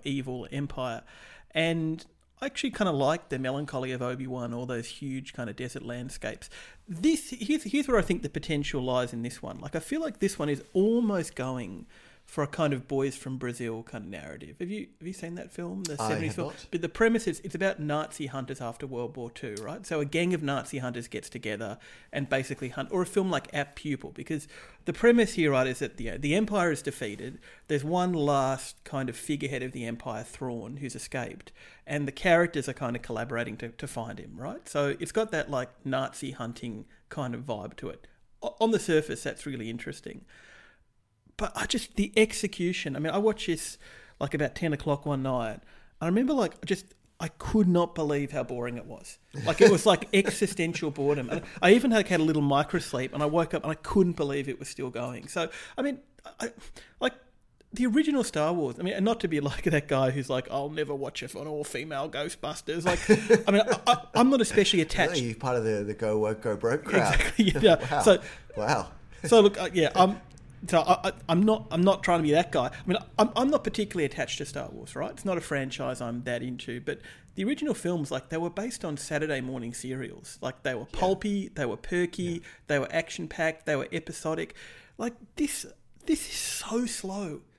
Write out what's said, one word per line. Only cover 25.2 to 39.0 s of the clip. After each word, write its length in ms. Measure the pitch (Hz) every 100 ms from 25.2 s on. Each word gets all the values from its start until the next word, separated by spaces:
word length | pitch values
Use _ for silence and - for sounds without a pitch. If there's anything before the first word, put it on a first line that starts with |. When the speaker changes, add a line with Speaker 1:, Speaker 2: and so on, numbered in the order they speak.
| 214 -
Speaker 1:
here, 160 | 156
right, 160 | 131 131
is 120 | 123
that 160 | 139 -
the, 220 | 107 87
the 180 | 143 180
Empire 340 | 214 202 175
is 120 | 143
defeated. 580 | 143 - 113 104 127 160 - - -
There's 160 | 147 147
one 260 | 180 180
last 720 | 170 147 139 131 131 - -
kind 240 | - 139 131
of 80 | 120
figurehead 480 | - 143 139 135
of 80 | 127
the 140 | 131 117
Empire, 380 | 117 131 110 113
Thrawn, 520 | - 127 117 107 139
who's 180 | 135 113
escaped, 560 | - 131 117 - - - - - -
and 200 | 147 139
the 20 |
characters 560 | - 185 170 170 147 131
are 60 |
kind 240 | - 123 120
of 40 |
collaborating 540 | - 110 120 117 113 107
to, 140 | 117
to 180 | - 135
find 320 | 123 113 101
him, 140 | - -
right? 320 | 143 294 -
So 300 | 147 143 -
it's 140 | -
got 180 | 214 220
that, 180 | 156 -
like, 200 | 135 123 - 135
Nazi 460 | 131 135 - 135
hunting 560 | 127 113 117 120 107 - - -
kind 260 | - 127
of 100 | 120
vibe 340 | 135 104 98 -
to 100 | -
it. 180 | - - _ _ -
O-, 140 | - -
on 120 | 226
the 80 | 214
surface, 440 | - 156